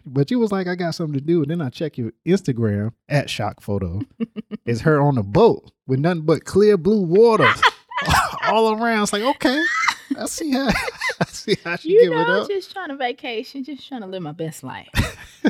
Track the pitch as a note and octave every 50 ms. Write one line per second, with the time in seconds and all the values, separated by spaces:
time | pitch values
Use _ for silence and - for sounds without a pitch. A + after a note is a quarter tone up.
0 | - C#3+ B2 C#3 C#3+ - B3 B3 A#3 G#3 G3+ F#3+ F#3 F3 F3+ F3 F3+ E3 D#3+ -
1 | E3+ D3+ D3 C3+ C#3 D#3+ E3+ E3+ C#3+ C#3 E3 F3 D#3 D#3 - - E3 D3 - -
2 | A#2 A2 - _ - D#3+ F3+ G3 - - B2 A2+ A#2 G#2+ G2+ G2+ G#2 A2+ - _
3 | _ - C#3+ C#3+ C3 - - - G#2+ G2+ A2+ _ - - G2+ G2 F#2+ E2+ E2+ G2
4 | C4+ - _ - A3+ - - G#3 - - G#3+ - - A#2+ A#2+ A2+ A#2+ D#3+ D#3 C#3+
5 | C#3+ C#3+ C#3 A#2+ G2 G2 G#2 E3+ A#3 G#3+ D3 - - - _ _ - - C3 C3
6 | D3 F3 F3+ E3 D3+ D#3 D#3+ - - - - F#3+ G#3 G#3 G#3 F3+ D3 F#3+ A3 G#3+
7 | F#3 D#3+ E3+ G3+ A#3 A#3 A3 G3+ - B4+ - - - A4+ - - _ - B5 -
8 | - - - - - - - - - - G#3 A3 A3 A3 G#3+ A3 A#3 A#3 A3+ G#3+
9 | G#3 - - G#3 A3 C4 C#4+ - - C#4+ B3+ D4+ E4 - - C6+ - - - -
10 | - - C#4+ - A3 C#4+ - - E4+ D4 B3+ C4 C#4 A#3+ - - A#5+ B4+ - -
11 | - - - - E3 - - - - - G3 - - E3+ E3+ - - D#4 F#4+ A4
12 | A#4+ - B4 A#4 A4+ A#4 - - - - G4+ F#4+ F4+ - - G4 F4+ D#4+ C#4 C#4+
13 | C4 A#3+ C4+ - - C4 A#3 A3 B3 - - C#4 B3+ D4+ C#4+ C4 - - C4+ B3
14 | G3+ F#3 F#3+ F#3 E3+ D3 D3+ F3 D#3+ D#3+ D#3 - - C3 - F#2 - - - -
15 | - - - - - - - - -